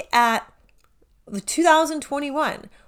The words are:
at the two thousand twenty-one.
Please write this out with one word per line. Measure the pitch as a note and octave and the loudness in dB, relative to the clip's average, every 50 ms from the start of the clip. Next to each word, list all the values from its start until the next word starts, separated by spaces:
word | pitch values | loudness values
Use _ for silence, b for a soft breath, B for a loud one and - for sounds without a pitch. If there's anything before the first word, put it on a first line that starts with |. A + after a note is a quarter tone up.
| - - | -10 -2
at | - A#3+ A#3+ A#3 A3+ - - - _ _ _ _ _ _ _ _ _ _ _ _ _ _ _ | 0 2 2 2 0 -2 -4 -8 _ _ _ _ _ _ _ _ _ _ _ _ _ _ _
the | - - G3 | -10 -10 -10
two | - - - D4+ E4+ | -8 -6 -2 2 4
thousand | E4+ D#4 D#4 D#4+ D4 D#4+ D4+ | 6 6 6 4 0 -2 -8
twenty-one. | - - C#4 C#4+ D4 C#4+ C4+ D4+ D4+ G#3+ - - - - b b b | -8 -6 -6 -6 -6 -4 -2 -2 -2 -2 -4 -6 -12 -18 b b b